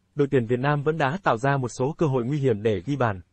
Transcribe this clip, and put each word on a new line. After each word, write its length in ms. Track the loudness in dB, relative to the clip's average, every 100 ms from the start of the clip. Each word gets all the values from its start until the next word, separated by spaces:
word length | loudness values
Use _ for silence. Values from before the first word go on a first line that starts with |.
| _ -2
đội 120 | 2
tuyển 140 | 2 2
Việt 140 | 0
Nam 240 | 0 0
vẫn 140 | 0 0
đã 200 | 0 0
tạo 140 | 0 2
ra 200 | 2 0
một 100 | -2
số 280 | -2 -4 0
cơ 80 | 0
hội 200 | 0 -2
nguy 120 | 0
hiểm 260 | 0 0
để 180 | 0 -2 -2
ghi 100 | -2
bàn. 260 | 0 -2 -8